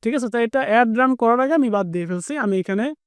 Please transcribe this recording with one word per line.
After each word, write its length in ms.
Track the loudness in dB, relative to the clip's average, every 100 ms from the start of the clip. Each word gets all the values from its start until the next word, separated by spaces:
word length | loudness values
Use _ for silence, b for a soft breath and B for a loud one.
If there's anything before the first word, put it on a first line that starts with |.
ঠিক 100 | -2 -2
আছে? 100 | -2
তো 40 | -2 0
এটা 140 | 0 2
অ্যাড 200 | 2 2 2
রান 120 | 2 2
করার 200 | 2 2
আগে 100 | 2 2
আমি 80 | 2 0
বাদ 100 | -2
দিয়ে 120 | -4 -4
ফেলছি, 220 | -6 -6 -4
আমি 100 | -2 -2
এখানে 240 | -2 -2 -4 -6